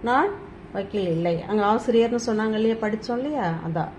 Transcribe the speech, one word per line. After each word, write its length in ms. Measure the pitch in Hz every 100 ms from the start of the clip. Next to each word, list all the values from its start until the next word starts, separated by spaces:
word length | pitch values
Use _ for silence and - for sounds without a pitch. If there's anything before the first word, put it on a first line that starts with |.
நான் 260 | 233 262 392 403 - - -
வக்கீல் 340 | 196 196 214 180
இல்லை. 340 | 165 170 170
அங்க 240 | 185 214 202
ஆசிரியர்னு 540 | 220 - 233 233 240 233
சொன்னாங்க 280 | 214 220
இல்லையா? 220 | 220 220 226
படிச்சோம் 420 | 214 214 - 240
இல்லையா? 360 | 277 294 185 165 165
அதான். 220 | 165 156